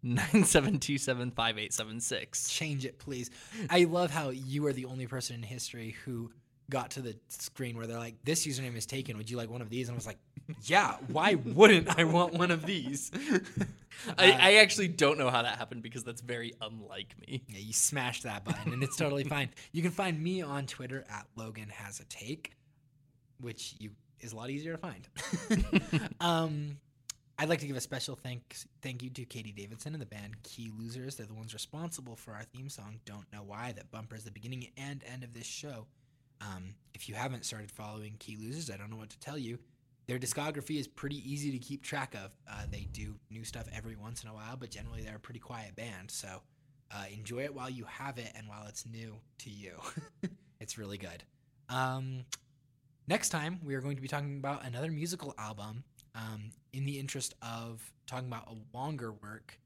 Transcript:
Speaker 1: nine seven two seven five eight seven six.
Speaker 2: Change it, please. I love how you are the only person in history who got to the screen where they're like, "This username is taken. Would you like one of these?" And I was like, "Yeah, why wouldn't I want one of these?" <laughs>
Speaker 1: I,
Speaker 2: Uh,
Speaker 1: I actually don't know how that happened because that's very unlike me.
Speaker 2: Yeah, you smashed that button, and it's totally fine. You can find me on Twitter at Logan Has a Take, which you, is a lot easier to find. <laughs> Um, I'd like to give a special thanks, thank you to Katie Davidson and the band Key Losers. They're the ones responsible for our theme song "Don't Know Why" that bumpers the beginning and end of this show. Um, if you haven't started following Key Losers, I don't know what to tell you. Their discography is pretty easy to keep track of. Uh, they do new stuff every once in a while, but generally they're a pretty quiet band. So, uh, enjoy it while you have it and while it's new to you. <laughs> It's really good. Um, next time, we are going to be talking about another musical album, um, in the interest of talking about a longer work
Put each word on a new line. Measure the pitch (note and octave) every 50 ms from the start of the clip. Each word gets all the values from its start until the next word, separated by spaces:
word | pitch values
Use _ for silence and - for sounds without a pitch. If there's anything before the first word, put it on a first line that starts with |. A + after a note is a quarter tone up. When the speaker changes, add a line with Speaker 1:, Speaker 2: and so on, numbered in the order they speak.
| -
Speaker 1:
nine | B2 A#2+ C3 - E3 - G#3+ F#3+
seven | - - E3 C#3 A#2+ G#2+ C#3+
two | - - C#3+ C3+
seven | - - C3 B2 B2 B2
five | A#2+ - A2+ A#2 A2 G#2+
eight | G#2+ G2+ -
seven | - A2 G#2+ A2 A#2
six. | A#2 - C3 F#2+ - - - - - -
Speaker 2:
Change | - - E3 D#3 D3 C3+ B2+
it, | B2+ - -
please. | - C#3+ C#3 B2 A#2+ - - - - - - A3+ G#3 C#3
I | F3+ F3+ F3
love | E3 E3 F3 F3+ E3
how | C#3 E3 D#3 C3+
you | B2+ C3 C3+ C3 C3+ D3 D3
are | D3 C3+
the | B2+ B2+
only | B2+ B2+ C3 B2+
person | A2+ C3+ B2+ B2 - B2
in | A#2 A#2
history | G2+ B2+ B2+ - - - A#2 A2+ A2 G#2 - -
who | C3+ B2+ A#2 A#2 A#2 - - _ _ _ _ _ -
got | C3+ C3 A#2+ - -
to | C#3 B2+
the | A#2+ G#2+ A2 _ _
screen | - - - - _ - C3+ B2 A#2
where | A#2 A#2
they're | A2+ A#2 A#2
like, | A#2 A#2 A#2 - -
"This | C3+ D#3+ E3 -
username | D3+ C3+ B2 C3 B2+ A#2+
is | A2+ G#2+
taken. | - C3 C3+ C3+ C#3 A#2
Would | G#2+ A2 G#2+
you | B2 B2
like | A#2 A2
one | A#2 B2 A#2
of | G#2
these?" | A#2 B2 B2+ A#2+
And | A#2+
I |
was | B2 -
like, | A2+ G#2 - _ _ _ - - - D#3+ - -
"Yeah, | - D#3+ G3 G3+ - - - C3+ B2+
why | A#2 D3+ E3 G#3 G3+
wouldn't | D3+ B2 A#2 A#2+ D3+ G#3+ G#3+ G#3+ E3+ C3+ - - -
I | E3+
want | D#3+ D#3+ F3 F3 F3 E3
one | E3+ F3+ F3
of | E3+ E3 D#3
these?" | E3 G3+ E3+ C3+ C3 C#3 C#3+ - - -
<laughs> | A3 C#4+ D4+ B3+ F3+ F#3+ - - - G3+ - - - - - - - - A#3 F3 -
Speaker 1:
I, | F#3 F#3 G3+
Speaker 2:
Uh, | -
Speaker 1:
I | F3 F#3+ G3+
actually | G#3+ G#3+ G3 - - G3+ F3
don't | C#3 C3 D3+ C#3 D3+ D3
know | C#3 B2+
how | B2+ B2 A#2
that | A#2+ G#2 -
happened | A#2 G#2+ B2+ A#2+ A2+
because | A#2 A#2 B2+ A2+
that's | A#2+ A#2 A#2
very | A#2 A#2+ B2 A#2+ A#2 A#2 A#2 -
unlike | A2 G#2+ A2+ A2+ G#2 F2+ F#2+ F#2+ G#2 G#2 - G#2 G2
me. | - B2+ B2+ - -
Speaker 2:
Yeah, | G#2+ G2
you | G2 A2 A2+
smashed | - - - D3 C#3+ B2+ B2 A2+ - -
that | A#2 G#2 G2+ G2+
button, | - E3 - - - A#2+
and | B2+ C3+
it's | C3+ -
totally | - E3 D3 C#3+ C#3+ C3+
fine. | C3+ D3 C#3+ C3+ B2 - - - - -
You | E3 E3
can | F3+ E3
find | - G3 F#3 E3+ D3+ D#3
me | F3 F#3 F#3+ E3+
on | C#3+ C#3 C#3+ C#3
Twitter | C3 - - C3 B2 A#2+ A2+ G#2 -
at | G#2+ - - - _
Logan | A2+ A2+ A2 G#2+ A2 G#2+ G#2
Has | G#2 - G#2 G#2 G2+ -
a | -
Take, | - - - G#2+ A2+ D3 D#3+ - - - _ _ _ _ _ _ _ _ _ _ _ _ _ _ _ _ _
which | B2 A#2+ A2 - - - - -
you, | G#2+ G#2+ G#2 _ _ _ _ _
is | - A#2 A2
a |
lot | A2 A#2 B2+
easier | C#3 C#3+ D3+ E3 E3
to | D#3+
find. | - F3 A#2 F#2 C#3+ - _
<laughs> | - - - - E3 G#3 A4 - - - - - - - - - D#3+ G#3+ F#3 - -
Um, | - E3+ E3+ E3 E3 D#3+ D3+ D3 D3 D3 C#3+ C#3+ _ _ _ _ _ _ - _ _ _ _ -
I'd | D3+ D#3
like | E3 C#3+
to | C#3
give | C#3+ C3+
a | B2+ -
special | - - C3 - - C3
thanks, | - - B2+ B2 A#2+ - _ - - - - _ -
thank | - C#3 B2+ B2 B2+
you | B2+
to | B2 C3 B2
Katie | - - A#2+ G#2+ G#2+ G2+
Davidson | G2+ G2+ G2+ A2 G#2+ - D3+ D#3
and | D#3
the | C3
band | G#2 G#2 G#2 G2+ G2+ A2 A2 -
Key | - - - A#2 A2+ G#2+ A2
Losers. | A2+ A#2 A#2 B2+ B2 C3+ C#3
They're | - A#2
the | G#2 A2+
ones | A2 A2+ A2+ A2
responsible | G#2+ - - - D3+ E3+ E3+ E3 - C3 B2 A2+
for | - - - A2
our | G#2 A2
theme | - - B2 C3 C#3
song | - - G2+ G#2 G#2+ A2 -
"Don't | - G#2 G#2 F#2+ _
Know | - G#2+ G#2
Why" | G2 G#2 G#2 A#2 B2 A2
that | G2+ G2 -
bumpers | - A2 A2 A2 A2+ A2 G#2+
the | -
beginning | G2+ G#2 G#2 A#2 C3 B2+ B2 - _ -
and | C3+ C#3+ C#3+ C#3 - - B2
end | B2+ B2+
of | A#2+ A#2+
this | A2+ A#2
show. | - - - - D3 C3+ A2+ A2 - _ _ _ _ _ _ _ _ _ _
Um, | G#2 G#2 F#2+ F#2 F2+ F#2+ G#2+ _ _ - _
if | - - -
you | G#2
haven't | G#2 A#2+ C#3 C3 A#2+ -
started | - A#2 A2 G#2+ G2+
following | - - G#2+ G#2 G#2+ G#2+ G#2+ G#2 G#2+ G#2
Key | - - A2 G#2+
Losers, | G#2+ A2+ C3+ D#3+ E3 C3+
I | G2+ G2
don't | G2+ G#2
know | A2
what | A2 A2 G#2+
to | - -
tell | - - D3
you. | D3+ C3 A2+ A#2 A#2+ - _ _ _ _ _ _ _ _
Their | - B2 B2+
discography | B2 B2 - - D3 D#3 D3+ D3 C3+ - D#3 D3
is | C3 -
pretty | - - - C#3 C#3+ C#3+ G2+ C3
easy | C#3+ C#3+ C#3+ D3
to | C3+ B2+
keep | B2 - C#3+ C#3 -
track | - - C#3+ C3 - -
of. | G#2+ F#2+ G2 - _ _ -
Uh, | G#2+ G#2 G#2 -
they | - G2+ G2+ -
do | - - G#2+ G#2+ G#2+ - _ _
new | A2 A2+ A2+
stuff | - - A#2+ A2+ A2 G#2+
every | A2+ G#2+ A2+ A2+
once | G#2 G#2 A2 A#2+ - -
in | A2+
a | A2
while, | G#2+ A2 A2 B2
but | C3 B2 A2+
generally | A2 G2+ A2 A#2 A2+ A2+ A2+
they're | A2 G#2+
a | A2
pretty | - - A#2+ A#2
quiet | - - C3 A#2 A2 G2+ F#2
band. | F#2 A2+ A#2+ G#2+ F2+ F#2+ G#2
So, | - - - G2+ F#2 - - _ _ _ _ _ - _ _ _
uh, | - G#2 G2 G2 G2+
enjoy | G#2+ G#2+ G2+ A#2+ B2 C3+
it | C#3+ C#3
while | C#3 B2+ C3
you | C3 B2+ A2+
have | - - - C3+ C#3 B2+
it | A#2+ A#2 A2 -
and | - A2 G#2+
while | G#2 G#2+ G#2+
it's | G#2+ - - -
new | A2+ A2+ A2+ A2+ A2+ G#2+ A2+ - _ _ _
to | - B2
you. | G#2 G2+ G2 F#2 E2+ D#2 - - - - D3 - _ - -
<laughs> | F3+ - - - - _ _
It's | A2 - - -
really | G#2+ G2 G2+
good. | G2 G2 F2 E2+ F2 - _ _ _ _ _ _ _ _ -
Um, | B2+ C3 C3 C3 C3 C3 C3 C3 C3 B2+ B2 - - - _ _ _ _ _ _ _ _ _ _ _ _ _ -
next | E3+ A3+ - -
time, | - D#3+ D3 D#3+ F3+ F3+ D#3+
we | C#3+ C#3
are | C3+
going | B2+ C#3 C#3+
to | C3+ C3+
be | C3+
talking | D3 D3 C#3+ C#3+ C#3 C#3+
about | C#3 C#3 D3 - -
another | C3 A#2 B2 D3 D#3+
musical | D#3+ D3 D#3 E3+ - F3+ - C#3 - -
album, | G#2+ G#2+ A2 G2+ G2+ G#2+ G#2+ A#2+ C3+ - _ - - - _
um, | A#2 A2+ A2 A2 G#2+ G#2 A2 - - _ _ -
in | C3 C#3
the | C#3 C#3+ C3+
interest | C#3 C#3 - C#3 B2+ - - _ -
of | A#2 A#2 A#2 A2+ A#2 A2+ A2 A2 - - _ _
talking | - C3 B2+ B2+ B2+
about | A#2+ A2+ - -
a | A#2 A2 G#2+ - -
longer | B2 C3 D3+ D#3 C3+ A#2 A2+ G#2+
work | G2+ G2 G#2 A2 A2 - - - - _